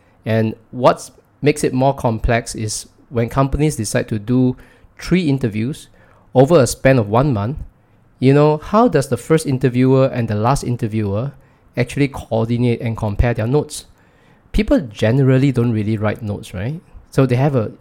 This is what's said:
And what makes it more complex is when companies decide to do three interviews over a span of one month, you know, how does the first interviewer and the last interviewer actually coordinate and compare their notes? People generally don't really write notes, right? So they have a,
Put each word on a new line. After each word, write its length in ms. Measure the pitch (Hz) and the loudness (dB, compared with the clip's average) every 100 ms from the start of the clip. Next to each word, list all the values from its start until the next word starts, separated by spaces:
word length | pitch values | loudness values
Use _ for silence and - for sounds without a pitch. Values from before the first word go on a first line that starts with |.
| _ _ - | _ _ -2
And 300 | 113 110 107 _ | 0 0 -4 _
what 380 | 123 131 - - _ _ _ | 0 0 0 -8 _ _ _
makes 220 | 143 151 - | -2 0 -2
it 80 | |
more 200 | 127 135 | 0 0
complex 640 | 135 123 110 - 117 120 - | 0 -2 -2 0 -2 -2 -8
is 320 | 110 - - _ _ | -8 -8 -14 _ _
when 200 | 120 117 | -4 -2
companies 460 | - 139 143 151 135 | 0 -2 0 -2 -2
decide 320 | 107 131 - | -4 -4 -4
to 100 | 110 | -6
do 360 | 104 123 127 127 - _ _ _ | -2 2 2 -2 -14 _ _ _
three 300 | - 175 165 | -2 0 0
interviews 600 | 135 123 104 117 156 - _ _ _ _ | -2 -2 -4 -6 -8 -16 _ _ _ _
over 260 | 127 139 165 | 4 6 6
a 80 | 120 | 4
span 300 | - 135 135 | 2 2 2
of 120 | 101 | 2
one 240 | 110 147 | 2 2
month, 240 | 107 104 147 - _ _ _ _ _ | 0 -2 -6 -12 _ _ _ _ _
you 140 | 127 | 2
know, 240 | 143 151 151 | 4 4 2
how 300 | - 208 240 | 0 2 4
does 220 | 160 127 | 2 -2
the 80 | - | -6
first 280 | - 160 151 | 0 0 0
interviewer 600 | 127 135 123 131 131 131 | 0 0 2 4 4 2
and 200 | - 113 | 0 -2
the 80 | 104 | 0
last 280 | 110 139 | 0 0
interviewer 680 | - 120 113 110 104 101 135 - _ _ _ - | -2 -4 -4 -4 -2 -4 -6 -10 _ _ _ -6
actually 320 | 123 - 139 | -4 -2 -4
coordinate 720 | - - 113 113 120 123 117 | -4 -6 -2 0 0 0 0
and 160 | 117 110 | -4 -4
compare 380 | 107 104 120 | -4 0 0
their 140 | 120 113 | 0 0
notes? 380 | 147 - - - _ _ _ _ _ _ | -2 -2 -10 -18 _ _ _ _ _ _
People 280 | - 214 285 | -2 2 0
generally 720 | 131 104 107 131 135 131 139 | 0 -2 0 2 4 4 2
don't 200 | 127 120 | 2 0
really 260 | 110 104 110 | 0 -2 -2
write 240 | 107 - | -2 -4
notes, 320 | 107 101 - | -8 -8 -10
right? 260 | - 107 160 - - - | -8 -8 -8 -14 -20 -6
So 140 | - 131 | 0 0
they 80 | 123 | 2
have 200 | 143 135 | 0 0
a, 160 | 107 - | -4 -8